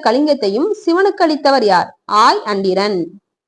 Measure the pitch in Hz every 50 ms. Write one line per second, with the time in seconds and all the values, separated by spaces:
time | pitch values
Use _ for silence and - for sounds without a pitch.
0 | - 220 233 269 302 302 285 - 214 196 196 233 320 440 415 415 - 339 330 359
1 | 381 403 381 - 359 320 311 285 - 277 277 269 214 202 185 170 165 - - _
2 | _ - 202 208 226 269 359 415 - 214 208 196 196 190 185 190 202 208 202 180
3 | 160 170 - 202 _ _ _ _ _